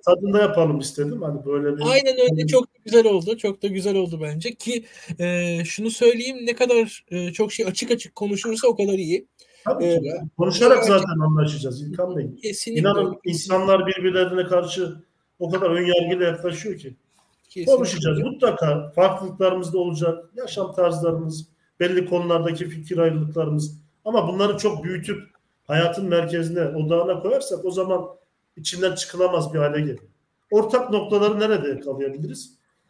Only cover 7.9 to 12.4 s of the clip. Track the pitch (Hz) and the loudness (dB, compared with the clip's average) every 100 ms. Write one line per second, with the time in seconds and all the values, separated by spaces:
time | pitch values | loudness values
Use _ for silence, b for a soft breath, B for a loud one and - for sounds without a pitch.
7.9 | 233 - - 208 202 226 226 254 233 202 | -2 -4 -8 -4 -4 -4 0 0 2 0
8.9 | 190 165 180 - _ b b - - 175 | 0 0 -4 -4 _ b b -4 0 2
9.9 | 170 139 170 160 - 185 185 240 240 220 | 0 0 -8 -10 -2 -2 4 6 8 6
10.9 | 190 165 160 156 151 151 135 131 127 147 | 4 4 0 2 2 0 -2 -8 -8 -10
11.9 | 175 180 165 151 - | -6 -4 -4 -8 -8